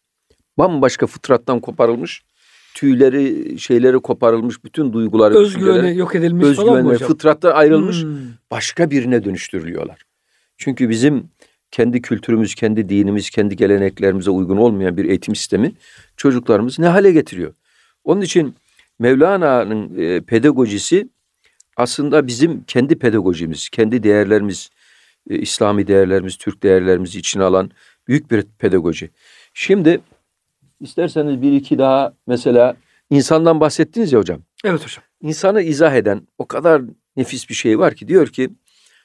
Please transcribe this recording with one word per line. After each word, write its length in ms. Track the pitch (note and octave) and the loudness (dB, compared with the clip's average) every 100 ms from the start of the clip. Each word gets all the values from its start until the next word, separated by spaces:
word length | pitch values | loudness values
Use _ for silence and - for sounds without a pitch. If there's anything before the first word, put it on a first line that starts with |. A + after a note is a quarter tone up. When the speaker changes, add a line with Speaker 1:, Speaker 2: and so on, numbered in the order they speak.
| _ _ _ _ _ - | _ _ _ _ _ 0
Speaker 1:
Bambaşka 500 | F#3 D3+ C3 - C3 | 0 2 0 0 -4
fıtrattan 520 | - - B2 - B2 | -6 -2 -2 0 -6
koparılmış, 640 | A#2+ - A#2 A#2 E3 - _ _ _ _ _ - | -6 -2 0 0 -8 -14 _ _ _ _ _ -2
tüyleri, 840 | C#3 B2 C3+ C#3 C3+ C2+ - C2+ | 0 4 4 4 -2 -4 -8 -10
şeyleri 400 | - A#2+ B2+ B2+ | -2 2 4 2
koparılmış, 640 | - A#2+ A#2 A#2 A#2+ - | -2 -2 0 0 -2 -10
bütün 300 | - - C#3 | -10 -6 -4
duyguları, 420 | A2 A2 A2+ G#2+ G#3+ | -4 0 2 6 6
Speaker 2:
Özgüveni 300 | G#3 F#3 F#3+ | 4 2 0
Speaker 1:
düşünceleri, 240 | F#3 F3+ F3 | 2 2 -2
Speaker 2:
yok 180 | F3 F3+ | -2 -2
edilmiş 260 | E3+ F3 | 0 2
falan 120 | C#3+ C#3 | 2 4
mı 140 | G#3 | 2
Speaker 1:
özgüvenleri 240 | C3+ B2+ A#2+ | 2 2 0
Speaker 2:
hocam? 140 | B2 | 0
Speaker 1:
fıtrattan 420 | B2 D#3 D3+ F3 | 0 0 2 2
ayrılmış, 520 | D3+ D3+ D#3 F#3 F3 | 4 4 4 0 -4
Speaker 2:
Hmm. 120 | D#3 C#3+ B2+ A#2 _ | -6 -10 -14 -20 _
Speaker 1:
başka 400 | A2+ - - E3 | -10 -8 -4 -2
birine 320 | C#3 A#2+ A#2+ | 0 0 0
dönüştürülüyorlar. 800 | G2 F#2 - F#2 D#2+ E2+ D#2 - _ _ _ _ _ - | -2 -8 -8 -10 -8 -10 -12 -14 _ _ _ _ _ -10
Çünkü 320 | - B2 A#2+ | -8 -2 -2
bizim 340 | A2 C#3+ C3+ - _ _ _ _ | 2 2 0 -4 _ _ _ _
kendi 300 | - A#2+ B2 | -2 -2 -2
kültürümüz, 540 | - A2 - A2+ G#2 - | -4 -6 -2 -2 -2 -2
kendi 340 | A2 G#2+ F#2+ | -2 -2 0
dinimiz, 400 | G2+ G2 G#2 F#2+ | 0 0 -2 -4
kendi 260 | - G#2 F#2+ | -2 -2 0
geleneklerimize 760 | G2+ G2+ G2 - G2 F#2+ F#2 | 2 2 0 0 -2 0 -2
uygun 260 | F#2 F2+ G2 | -2 0 2
olmayan 400 | A#2 G2 F#2 F2 | 2 2 -2 -2
bir 80 | F2 | -2
eğitim 300 | F#2+ - G#2 | -2 -4 -8
sistemi 360 | - F#2+ D3 - _ - _ - | -4 -2 -2 -4 _ -20 _ -2
çocuklarımızı 640 | C#3+ B2 B2 G#2 B2 D3 | 0 0 2 0 0 0
ne 60 | E3+ | 2
hale 240 | F#3 G3 | 4 4
getiriyor? 420 | D#3+ - F#2 D#2 - _ _ _ _ | 4 0 -6 -12 -12 _ _ _ _
Onun 180 | - F#3+ | -4 -2
için 340 | F3+ F3 C#3+ - _ _ _ - | 0 -2 -2 -6 _ _ _ -2
Mevlana'nın, 1000 | A#2+ C3+ E3+ G3 D#3 B2+ G2+ G#2+ G2+ - | 2 4 4 2 2 0 0 -6 -6 -6
e, 220 | E2 F2+ | -4 -4
pedagojisi 880 | - A2+ C#3+ C3 A2+ G2+ - F3+ B3 _ _ _ _ _ _ - | -2 0 2 2 -2 -4 -2 -2 -2 _ _ _ _ _ _ -4
aslında 500 | B2 - C#3+ D3+ C3 | -4 -4 -4 -4 -4
bizim 360 | A#2 E3+ D3+ | -2 -2 -2
kendi 360 | - B2 C#3+ D#3 | -6 -2 -2 0
pedagojimiz, 720 | A#2+ G#2+ F2+ E2 E2 D2+ - | 0 0 -2 -4 -6 -10 -8
kendi 340 | - A2 B2 | -2 -2 0
değerlerimiz, 640 | G#2 G#2 G2 G#2+ G2+ F2+ - _ _ _ _ _ - | 2 2 2 0 -2 -8 -14 _ _ _ _ _ -10
e, 80 | - | -8
İslami 500 | - - G#2 G#2 G2 | -6 -2 0 0 2
değerlerimiz, 480 | G2 F#2 F#2+ F#2 - | 2 2 0 -4 -10
Türk 260 | - - | -12 -2
değerlerimizi 560 | G2 F#2 F#2 F2+ F2+ F#2+ | 2 2 2 0 -2 -10
içine 240 | - G2+ | -6 -2
alan 280 | F#2+ F#2 F#2+ - _ _ - | 2 2 -2 -10 _ _ -4
büyük 240 | C#3 - | -4 -2
bir 100 | G#2+ - _ | -4 -4 _
pedagoji. 500 | G2+ F#2 E2 D#2+ D#2+ _ _ _ _ | 0 0 0 -4 -10 _ _ _ _
Şimdi 480 | - - G3+ D#3 E3+ - _ _ _ _ _ _ _ | -8 -2 2 2 0 -4 _ _ _ _ _ _ _
isterseniz 640 | C#3 - E3+ D#3 D3 C3 | -12 -6 -4 -4 -4 -2
bir 100 | C#3 | 0
iki 260 | C#3 C3+ B2 | 0 0 0
daha 360 | C3+ C3+ C3+ - - | 2 0 -2 -8 -6
mesela 480 | B2 C#3+ A#2+ B2 - _ _ - | -2 2 4 4 0 _ _ -2
insandan 500 | C#3+ C3 D#3+ E3 D#3+ | 0 2 2 2 2
bahsettiniz 540 | D3+ - D#3 A3+ G3 | 0 0 -2 -2 0
ya 60 | A#2+ | 2
hocam. 220 | F2 E2 _ _ G#3 | 0 -6 _ _ -4
Speaker 2:
Evet 180 | E3 - | -4 -6
hocam. 180 | - _ _ | -18 _ _
Speaker 1:
İnsanı 400 | D3+ D#3 G3 G#3 | -10 -2 0 0
izah 320 | E3 C#3+ D#3+ C3 | 0 2 2 4
eden 320 | G2+ G2 - - | 0 -2 -8 -14
o 80 | B2 | -10
kadar 340 | C3+ E3 D3+ B2 - _ - | -2 2 2 0 -14 _ -8
nefis 320 | B2 B2+ - | -6 -8 -10
bir 60 | - | -4
şey 240 | A#2+ A2 | 0 2
var 140 | F3 D3 | 0 -2
ki 120 | G#2+ | 0
diyor 200 | F3+ C#3+ | 0 2
ki, 220 | - C3 - _ _ _ _ | -2 -8 -8 _ _ _ _